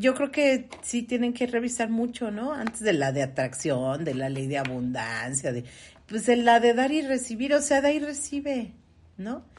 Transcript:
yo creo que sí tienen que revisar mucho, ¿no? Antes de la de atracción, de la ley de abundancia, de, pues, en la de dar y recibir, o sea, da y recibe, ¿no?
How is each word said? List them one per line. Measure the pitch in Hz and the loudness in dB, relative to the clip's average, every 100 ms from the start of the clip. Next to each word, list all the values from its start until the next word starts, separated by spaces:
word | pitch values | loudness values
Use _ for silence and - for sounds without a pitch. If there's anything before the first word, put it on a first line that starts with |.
yo | 247 | 2
creo | 262 277 | 2 0
que | 302 285 262 254 - | 2 4 4 0 -12
sí | - 240 | -6 -4
tienen | 233 247 240 | -2 0 0
que | 240 247 | 0 -2
revisar | 233 240 - 226 | 0 -2 -2 0
mucho, | 226 240 240 226 | 0 -2 -2 -6
¿no? | 208 254 | -4 -4
Antes | 294 226 - | -4 -6 -2
de | 208 | 2
la | 165 135 | 2 2
de | 135 | 2
atracción, | 135 135 131 - 160 127 131 143 | 0 -2 -4 -2 -2 0 0 -2
de | 160 | -2
la | 131 135 | -2 -4
ley | 135 135 | -4 -2
de | 139 | -2
abundancia, | 131 127 123 127 113 113 120 139 151 | -2 -2 -4 -4 -4 -4 -4 -4 -2
de, | 120 117 - - - - | -4 -6 -14 -20 -20 -8
pues, | 220 220 | -4 2
en | 240 | 4
la | 233 233 | 6 6
de | 240 | 6
dar | 233 269 | 4 2
y | 302 | 0
recibir, | 277 262 254 226 269 | 0 -2 -2 -4 0
o | 294 | 2
sea, | 285 277 | 4 4
da | 285 | 4
y | 302 | 2
recibe, | 294 285 - 285 285 269 208 - _ _ - - | -2 -6 -6 -6 -4 -4 -6 -12 _ _ -20 -12
¿no? | 196 277 - | -8 -8 -10